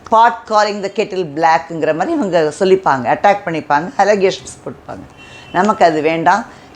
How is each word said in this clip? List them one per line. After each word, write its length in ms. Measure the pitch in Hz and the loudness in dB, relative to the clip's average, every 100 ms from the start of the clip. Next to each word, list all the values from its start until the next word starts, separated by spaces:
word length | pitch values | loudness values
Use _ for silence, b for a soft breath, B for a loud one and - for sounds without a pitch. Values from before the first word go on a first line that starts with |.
| - | 0
pot 240 | 196 208 202 - | 4 4 0 -2
calling 340 | 214 208 208 | 0 0 -2
the 60 | 190 | -6
kettle 360 | - 202 185 160 143 | -4 -4 -4 -6 0
blackங்கிற 580 | 165 165 - 165 151 156 | 2 2 -2 -4 -2 -2
மாதிரி 160 | 208 320 | -2 -2
இவங்க 360 | 202 170 151 147 | 0 0 0 0
சொல்லிப்பாங்க, 440 | 190 190 170 135 117 | 2 2 2 0 0
அட்டாக் 300 | 123 202 202 - | 2 2 0 -2
பண்ணிப்பாங்க, 420 | 160 - 147 170 - | -8 -2 -2 -2 0
அலிகேஷன்ஸ் 580 | 196 208 185 - - - | 2 2 0 -2 -12 -16
போட்டுப்பாங்க. 400 | 151 - - 104 - B B B B | -16 -16 -16 -16 -18 B B B B
நமக்கு 340 | 170 208 214 175 | 0 0 2 2
அது 160 | 156 | 2
வேண்டாம். 440 | 151 165 165 202 - B B | 0 2 2 2 -2 B B